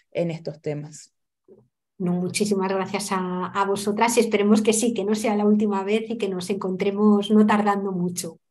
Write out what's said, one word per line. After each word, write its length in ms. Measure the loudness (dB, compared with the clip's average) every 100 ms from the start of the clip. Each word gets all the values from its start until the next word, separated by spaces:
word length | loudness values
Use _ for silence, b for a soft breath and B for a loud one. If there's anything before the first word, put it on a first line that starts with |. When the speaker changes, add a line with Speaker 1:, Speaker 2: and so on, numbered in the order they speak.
| B
Speaker 1:
en 200 | -4 -4
estos 300 | -4 -10 -10
temas. 520 | -8 -8 -10 -18 -20 _ _ _ _ -20 _ _ _ -6
Speaker 2:
No, 160 | -4
muchísimas 560 | -2 -2 -2 -2 0 -2
gracias 420 | -2 -4 -4 -4
a, 360 | -4 -4 -4 -6
a 180 | -4 -2
vosotras 500 | -2 -2 0 0 2
y 20 |
esperemos 400 | 2 2 4 4
que 120 | 4
sí, 200 | 2 2
que 100 | 0
no 120 | -2 -2
sea 200 | 0 2
la 100 | 4
última 380 | 4 2 0
vez 260 | 0 -2 -2
y 80 | -6
que 120 | -4
nos 200 | -4 -4
encontremos 800 | -4 -4 -2 -2 2 4 4 4
no 140 | 4 4
tardando 460 | 4 2 0 -2
mucho. 480 | -2 -4 -4 -10 -12 _